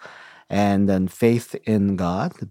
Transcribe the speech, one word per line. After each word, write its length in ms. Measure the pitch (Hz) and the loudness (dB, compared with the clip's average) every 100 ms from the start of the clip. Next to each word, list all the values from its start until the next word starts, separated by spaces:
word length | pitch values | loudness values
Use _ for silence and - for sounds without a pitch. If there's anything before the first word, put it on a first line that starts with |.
| - - - - - | -20 -20 -20 -20 -6
and 360 | 98 101 98 98 | 0 2 2 2
then 220 | 95 92 | 2 -2
faith 460 | - 117 120 - - | 0 2 2 -2 -10
in 320 | - 107 98 92 | -2 0 0 0
God. 360 | 90 92 170 - 101 | -2 -2 -4 -8 -10